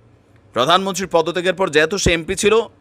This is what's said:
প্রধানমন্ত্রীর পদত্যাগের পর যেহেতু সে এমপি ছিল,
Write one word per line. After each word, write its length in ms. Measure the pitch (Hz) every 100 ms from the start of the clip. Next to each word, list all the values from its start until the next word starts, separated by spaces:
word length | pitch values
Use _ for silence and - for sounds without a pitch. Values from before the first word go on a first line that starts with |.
| _ _ _ _ _
প্রধানমন্ত্রীর 540 | 113 131 180 196 185 185
পদত্যাগের 460 | 170 160 175 180
পর 160 | 175 185
যেহেতু 280 | 139 160 196
সে 160 | 190
এমপি 220 | 170 160 190
ছিল, 260 | 208 220 214 _